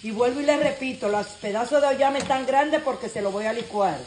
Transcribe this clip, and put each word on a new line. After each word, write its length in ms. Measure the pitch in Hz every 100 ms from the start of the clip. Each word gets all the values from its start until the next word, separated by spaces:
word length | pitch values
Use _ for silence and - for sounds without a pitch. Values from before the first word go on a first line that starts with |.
Y 80 | 214
vuelvo 300 | 214 247 269
y 40 | 294
le 120 | 302
repito, 520 | 294 - 262 254 208
los 160 | 208 196
pedazos 540 | - 214 208 233 294
de 60 | 277
auyama 320 | 262 277 277
están 260 | - 269 254
grandes 360 | 269 302 311
porque 280 | 285 220 226
se 120 | 226
lo 100 | 202
voy 140 | 196 220
a 80 |
licuar. 440 | 226 220 208 196 143